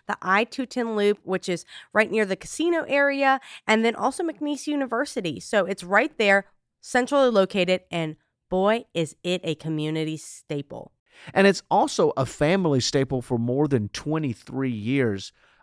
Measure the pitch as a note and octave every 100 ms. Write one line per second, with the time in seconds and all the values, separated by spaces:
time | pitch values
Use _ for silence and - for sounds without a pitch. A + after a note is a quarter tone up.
0 | - - F#3 G3 A3+ - B3+ B3+ A#3 G#3+
1 | G3+ G#3 - F#3 - F3 - - - G#3
2 | A3 A3 G3+ F#3+ - - E4 E4 - C#4
3 | C#4+ C#4 C4+ C4 - - - A3 A3+ A#3
4 | A3+ - E4+ D4+ D4 C#4+ - D4 C4 A#3
5 | C#4+ - F3+ A#2+ - G#3+ F3+ G3 F3+ G3+
6 | D4 - D#4 D4 D4 _ _ _ - B3
7 | B3+ C#4+ C4 A3 F#3+ G#3 F3+ F#3 - F3
8 | D#3+ D#3 _ _ - F#3 G3 A#3 - -
9 | D#3 - F3+ F3+ E3 D#3 D#3+ D#3 D3+ D#3+
10 | D#3 D#3 - - - D3 C#3+ A2+ - _
11 | _ - - - G3 F#3+ - F#3+ C4 -
12 | D#3 - B2+ - D3 F#3+ E3+ C3+ - C#3+
13 | C3 C3 A2+ A#2+ A#2 B2+ D3+ C3 G#2 -
14 | D3 D#3 D3 A2+ - C3 C3+ A2+ G#2 C#3
15 | A#2+ G2 - - _ _